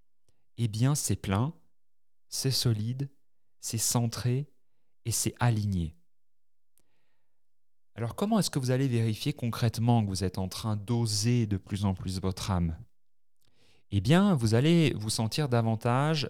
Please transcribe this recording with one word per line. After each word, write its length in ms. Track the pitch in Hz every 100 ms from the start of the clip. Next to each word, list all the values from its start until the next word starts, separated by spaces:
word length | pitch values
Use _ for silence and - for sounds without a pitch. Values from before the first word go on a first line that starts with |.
| - - - - - -
eh 100 | 117
bien, 260 | 104 131
c'est 220 | 143 - 98
plein, 380 | - 95 135 - - - - - - - -
c'est 240 | - 135
solide, 580 | 127 123 107 110 131 139 - - - - -
c'est 160 | - 113
centré 720 | - 123 117 - 123 127 147 - - - - - 120
et 60 |
c'est 240 | - - -
aligné. 560 | 120 110 104 92 80 - - - - - - - - - - - - - - - - - - - - -
Alors, 200 | 117 -
comment 240 | 202 226
est-ce 100 | -
que 100 | 147
vous 120 | 123
allez 160 | 127 135
vérifier 460 | 117 113 104 143
concrètement 680 | - 120 - 117 - 117 117
que 60 | 101
vous 140 | 92
êtes 160 | 92 -
en 80 | 92
train 280 | - 113 104
d'oser 720 | 101 120 113 104 113 123 113
de 120 | 98
plus 280 | - 98 98
en 80 |
plus 260 | 92 - 92
votre 300 | 95 92 -
âme ? 260 | 92 85 80 - - - - - - - - - - -
Eh 100 | 101
bien, 320 | 95 170 202
vous 220 | 160 113 113
allez 380 | 147 170 156 -
vous 160 | 107
sentir 380 | - 113 - 147
davantage 760 | 120 113 110 120 123 151 156 131